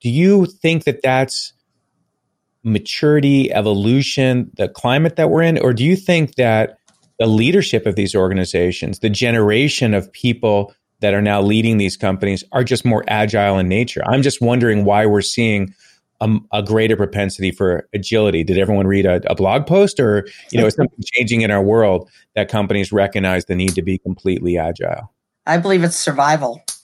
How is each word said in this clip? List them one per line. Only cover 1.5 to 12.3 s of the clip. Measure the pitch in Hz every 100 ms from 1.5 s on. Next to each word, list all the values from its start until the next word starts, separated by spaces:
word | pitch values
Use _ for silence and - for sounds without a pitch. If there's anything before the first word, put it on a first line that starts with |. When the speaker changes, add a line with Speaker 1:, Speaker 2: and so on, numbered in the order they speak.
| - _ _ _ _ _ _ _ _ _ _
Speaker 1:
maturity, | 113 104 - - 151 151 139 139 131
evolution, | - 107 101 104 131 131 - 131 127 - -
the | 98
climate | - 120 135 160 -
that | 156
we're | 165
in? | 165 160
Or | 123
do | 120
you | 135
think | 185 - 170 147 -
that | 120 110 110 - _ _ _ -
the | 113
leadership | 107 120 190 160 113
of | 110 98
these | 98
organizations, | 101 92 95 90 90 90 90 - 98
the | 110
generation | 101 120 117 104 107 143 - 120
of | 101 95
people | - 123 117 113 104 101 _ _ _
that | 104
are | 101
now | 104 101
leading | 101 110 113 110
these | 98 -
companies | 104 95 101